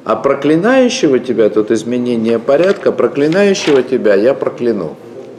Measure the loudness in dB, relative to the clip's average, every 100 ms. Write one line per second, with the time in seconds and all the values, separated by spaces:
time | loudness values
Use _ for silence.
0 | -4 -2 0 0 0 2 2 2 2 2
1 | 0 0 0 0 2 2 0 -2 -2 -4
2 | -2 -2 0 0 0 2 2 0 -2 0
3 | -2 0 0 2 2 0 2 0 2 0
4 | 2 2 2 0 -4 -4 -2 -2 -6 -10
5 | -18 -18 -18